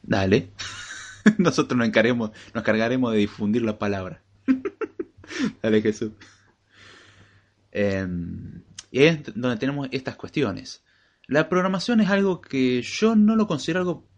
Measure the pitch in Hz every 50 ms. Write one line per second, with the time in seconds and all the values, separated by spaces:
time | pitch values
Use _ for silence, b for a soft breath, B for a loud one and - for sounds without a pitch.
0 | - - 110 101 95 95 98 135 - - - - - - - - - - - -
1 | - - - - - 220 214 - 180 170 - - 143 - 131 123 117 110 107 113
2 | 107 120 127 120 113 107 B B B B - 117 104 113 107 110 113 117 127 131
3 | 127 117 110 107 104 101 - - 110 101 107 120 117 110 104 - 107 101 101 95
4 | 92 92 - - _ _ _ _ _ - 262 262 - 392 - _ 440 - _ -
5 | - - _ - - - - - 269 - - _ - 113 107 107 107 110 107 -
6 | 117 107 107 _ b b b b b b b _ _ b b b b b b b
7 | b b b b b b b b b b b _ _ _ - 104 101 101 98 95
8 | 95 92 90 87 87 87 87 87 98 95 - - - _ - - - _ - 127
9 | 139 160 170 151 - - 107 104 120 127 120 107 131 135 143 143 139 131 120 131
10 | - - - - - - - 156 135 104 95 101 - - - - b b b b
11 | b b b b b - 127 147 160 160 180 185 180 190 190 180 - - 240 220
12 | 214 180 202 196 196 196 180 - - - - 135 127 127 127 123 117 - - -
13 | 214 220 226 214 208 208 226 220 208 - 165 135 - - 165 185 180 180 160 -
14 | _ _ _